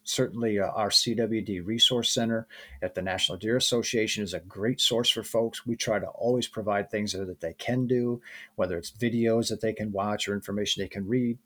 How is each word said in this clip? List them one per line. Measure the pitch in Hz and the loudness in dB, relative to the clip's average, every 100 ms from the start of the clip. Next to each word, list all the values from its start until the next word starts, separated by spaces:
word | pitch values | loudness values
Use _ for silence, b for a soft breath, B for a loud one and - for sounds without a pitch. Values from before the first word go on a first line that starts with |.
Certainly, | - - 123 110 117 101 | -6 0 0 0 0 2
uh, | 95 | 0
our | - 104 | 0 2
C | - - | 2 2
W | 113 113 110 | 2 2 0
D | 107 92 | -2 -4
Resource | 87 113 - 123 117 | -2 2 4 4 2
Center | - 113 113 113 B B B | 2 2 0 -4 B B B
at | 92 | -6
the | - | -4
National | 92 92 - 92 | -2 0 -2 -2
Deer | 107 127 | 0 2
Association | - 120 107 120 107 - | 2 2 2 0 0 0
is | 101 | -2
a | 87 | -4
great | 87 98 107 147 | -8 -2 -2 2
source | - 120 120 | 2 2 2
for | - | 0
folks. | 107 113 113 - 120 | 0 0 0 -2 -4
We | 117 | -2
try | - 104 | 0 0
to | 92 | -2
always | - 120 123 117 | -2 2 2 0
provide | - 104 101 98 | -4 0 0 0
things | 110 104 | -2 -2
that | 95 95 90 | -2 -6 -6
they | 82 | -8
can | - - 127 123 | -6 -2 0 2
do, | 127 120 120 B B B | 2 2 -2 B B B
whether | - 92 85 | -2 -2 -2
it's | - | -6
videos | - 120 117 113 113 110 | -2 0 4 4 4 2
that | 107 | 0
they | 113 | -2
can | 107 107 | -2 -4
watch | 98 101 104 - | -2 -2 -2 -2
or | |
information | 101 - 101 101 - | -4 -2 -2 -2 -2
they | 95 | -4
can | 101 98 | -4 -2
read. | 127 120 117 | 0 0 -4